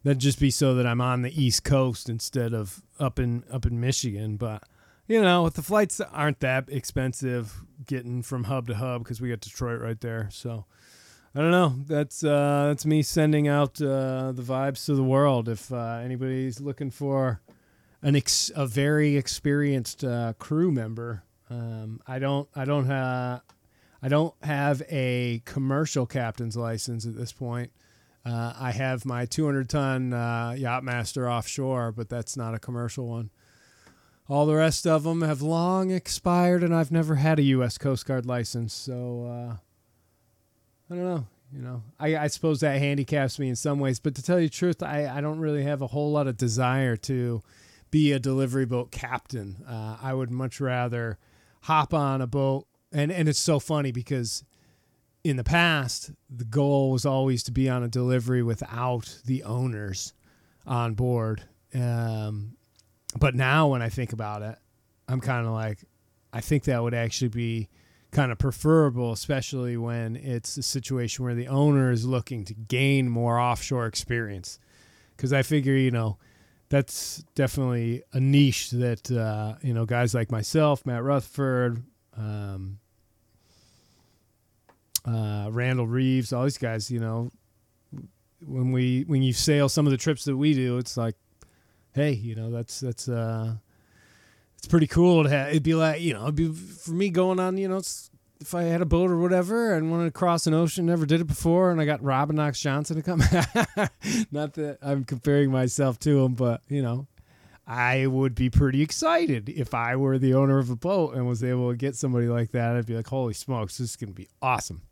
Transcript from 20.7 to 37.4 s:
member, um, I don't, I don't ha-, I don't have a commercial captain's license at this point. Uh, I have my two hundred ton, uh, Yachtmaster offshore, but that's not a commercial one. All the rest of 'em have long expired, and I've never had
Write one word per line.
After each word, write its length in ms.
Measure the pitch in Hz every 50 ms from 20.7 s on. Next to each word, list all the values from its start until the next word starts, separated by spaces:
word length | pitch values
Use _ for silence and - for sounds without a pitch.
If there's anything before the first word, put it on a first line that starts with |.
member, 540 | 147 123 110 110 113 117 117 120 117 92 _ _ _ _ _ _
um, 520 | 120 120 117 117 113 113 110 110 110 - _
I 120 | - 127 131
don't, 300 | 135 139 139 139 143 _ _
I 80 | 143 131
don't 220 | 139 147 147 131
ha-, 560 | 127 139 135 131 127 127 127 123 123 123 123 _ _ _ _ _ _ _ _ _ _ _ _
I 60 | - 131
don't 260 | 143 151 160 165 - _
have 400 | - 151 147 139 143 147 143 127 147 -
a 540 | 160 139 131 127 123 123 123 120 117 117 _
commercial 640 | - - 139 135 135 139 143 160 147 - 143 123
captain's 500 | - - 135 120 113 107 - 120 117 104
license 500 | 120 117 113 113 107 - - 120 113 107
at 80 | 117 110
this 160 | - 120 -
point. 400 | - _ 135 120 117 120 120 123 _ _ _ _ _ _ _ _ _ _ _
Uh, 300 | 120 120 117 117 117 120
I 140 | - 131 123
have 340 | 110 113 135 131 131 120 -
my 220 | 131 123 120 123
two 180 | 117 - 156 156
hundred 240 | 147 139 135 131 117
ton, 440 | - 151 139 135 131 131 127 127
uh, 420 | 123 120 117 117 117 117 117 117 120
Yachtmaster 720 | 135 135 120 120 127 131 127 123 120 113 - - 139 127 123
offshore, 640 | 120 117 113 - - - 135 131 131 123 117 117
but 180 | 107 120 113 -
that's 280 | 123 120 110 - -
not 180 | 135 117 113 113
a 40 | 110
commercial 500 | - - 123 120 120 117 - 139 127 117
one. 220 | 117 117 117 107 _ _ _ _ _ _ _ _ _ _ _ - _ _ _ _ _ _ _ -
All 180 | 139 143 147
the 80 | 151 151
rest 320 | 156 160 160 - - -
of 180 | 175 160 156 147
'em 180 | 165 165 170
have 200 | 160 156 151 131
long 480 | 147 156 165 165 170 180 185 190 190 185
expired, 720 | 185 180 - - - - - 180 175 175 180 175 180 175
and 100 | 175 170
I've 200 | 170 165 160 143
never 240 | 160 165 160 156 156
had 240 | 135 147 160 160 151